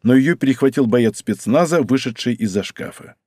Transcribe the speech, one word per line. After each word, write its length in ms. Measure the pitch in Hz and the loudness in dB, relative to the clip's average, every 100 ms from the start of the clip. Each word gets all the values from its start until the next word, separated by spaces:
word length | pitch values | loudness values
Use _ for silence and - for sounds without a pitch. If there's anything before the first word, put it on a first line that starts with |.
но 100 | 113 | 4
ее 220 | 131 135 | 4 4
перехватил 500 | 170 135 127 135 139 | 0 0 2 0 2
боец 340 | 123 123 113 104 | 0 2 2 -2
спецназа, 640 | - 101 - 139 170 170 | -6 -6 0 0 2 0
вышедший 520 | 113 131 131 113 123 | 0 -2 -2 -6 -6
из-за 300 | 117 110 95 | -4 -2 -4
шкафа. 520 | 92 - - - - _ | -6 -12 -14 -14 -20 _